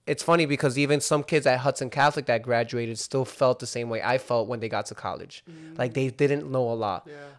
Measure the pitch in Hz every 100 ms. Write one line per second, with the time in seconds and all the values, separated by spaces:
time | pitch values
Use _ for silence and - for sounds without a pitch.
0 | - 147 - 170 151 143 143 127 143 143
1 | - 151 139 156 135 127 135 - 127 143
2 | 143 147 131 117 123 117 113 120 117 113
3 | - 135 127 - 131 123 117 120 117 113
4 | 110 127 - 120 110 117 110 107 - -
5 | 92 - - - - 160 160 160 127 131
6 | 131 117 143 143 143 131 120 117 107 90
7 | - 147 143